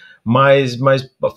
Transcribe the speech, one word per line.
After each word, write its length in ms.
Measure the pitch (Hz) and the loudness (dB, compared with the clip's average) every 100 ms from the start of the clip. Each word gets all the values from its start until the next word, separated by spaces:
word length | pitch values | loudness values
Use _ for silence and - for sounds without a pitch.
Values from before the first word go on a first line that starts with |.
| - - 110 | -20 -12 -2
mas, 500 | 127 139 139 131 120 | 0 2 2 0 -4
mas 340 | 135 135 - _ - | -2 -2 -4 _ -8